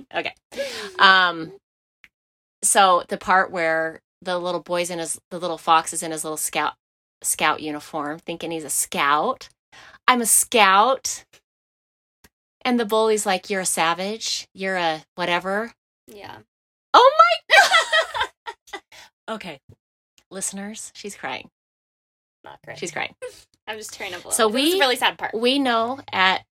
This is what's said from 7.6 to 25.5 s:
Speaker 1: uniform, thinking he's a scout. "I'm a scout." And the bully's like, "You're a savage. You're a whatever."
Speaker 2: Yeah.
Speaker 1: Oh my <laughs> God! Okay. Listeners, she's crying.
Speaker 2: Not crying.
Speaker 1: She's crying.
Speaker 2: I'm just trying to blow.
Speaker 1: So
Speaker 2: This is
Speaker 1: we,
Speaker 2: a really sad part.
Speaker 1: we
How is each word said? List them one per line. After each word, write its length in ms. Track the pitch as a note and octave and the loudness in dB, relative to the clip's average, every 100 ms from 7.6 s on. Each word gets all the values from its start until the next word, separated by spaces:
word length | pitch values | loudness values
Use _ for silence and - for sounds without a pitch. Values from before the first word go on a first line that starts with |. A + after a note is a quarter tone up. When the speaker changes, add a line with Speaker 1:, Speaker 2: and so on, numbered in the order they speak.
Speaker 1:
uniform, 580 | D3+ D3 - D#3+ C#3+ D#3+ | -4 -10 -10 -8 -8 -8
thinking 320 | - E3 E3 | -10 -10 -8
he's 120 | E3 | -8
a 60 | C#3+ | -6
scout. 800 | - - F3+ C#3+ D3 G3 C4 - _ _ - - - - | -6 -4 -2 2 2 0 -4 -12 _ _ -20 -20 -4 0
"I'm 140 | B3 | 0
a 40 | A3+ | 2
scout." 1000 | - - A#3 G3 G3 A#3 C4+ - - _ _ _ _ _ _ _ _ _ _ _ _ _ _ - | 2 2 4 6 6 4 2 -4 -10 _ _ _ _ _ _ _ _ _ _ _ _ _ _ -2
And 140 | A#3+ | 0
the 60 | G#3+ | 2
bully's 400 | A3 A3 G#3+ G#3 | 2 4 2 0
like, 220 | F#3 - | -2 -2
"You're 120 | G3 | -4
a 40 | F3+ | -2
savage. 840 | - E3 E3+ F#3+ A3 - - - - | 0 0 0 -4 -6 -6 -8 -8 -8
You're 200 | F#3+ F#3 | -4 -2
a 280 | E3+ D#3 _ - | -2 -4 _ -6
whatever." 560 | F3 F3 F#3 G3 A#3 _ _ _ _ | -2 -2 -2 -4 -6 _ _ _ _
Speaker 2:
Yeah. 300 | G#3+ - - _ _ _ _ _ - | -20 -18 -20 _ _ _ _ _ 6
Speaker 1:
Oh 180 | B4+ D5+ E5+ E5+ _ | 6 8 6 6 _
my 40 | E5+ | 6
<laughs> 1160 | F5+ F5 - D#5+ D#5+ A#4 A#4 _ - - _ | 6 4 2 -2 -2 -6 -8 _ -18 -18 _
God! 80 | - _ - - _ - A3 | -20 _ -20 -20 _ -12 -12
Okay. 240 | F#3+ C#3+ _ - _ _ _ _ _ | -12 -16 _ -20 _ _ _ _ _
Listeners, 600 | F#3+ - G3 G3+ A3 - - | -10 -10 -8 -12 -12 -16 -16
she's 200 | G3+ - | -16 -12
crying. 340 | C#3 C3 - _ _ _ _ _ _ _ _ _ | -10 -10 -14 _ _ _ _ _ _ _ _ _
Speaker 2:
Not 140 | - C#2+ | -20 -20
crying. 160 | - A#2 | -18 -12
Speaker 1:
She's 120 | - | -10
crying. 220 | - - - B4+ - _ _ - | -8 -10 -12 -18 -18 _ _ -14
Speaker 2:
I'm 100 | G#3+ | -14
just 180 | A3 - | -14 -12
trying 180 | G3+ | -12
to 60 | F3+ | -12
blow. 120 | - | -6
Speaker 1:
So 180 | - A3 | 0 2
Speaker 2:
This 140 | A#3 D4 | 2 0
is 80 | |
Speaker 1:
we, 40 | F#4 | 2
Speaker 2:
a 20 | |
really 140 | C4+ A#3+ | 2 2
sad 220 | A3 F3 | -2 -2
part. 160 | - A3+ | -8 -2
Speaker 1:
we 240 | A#3+ | 0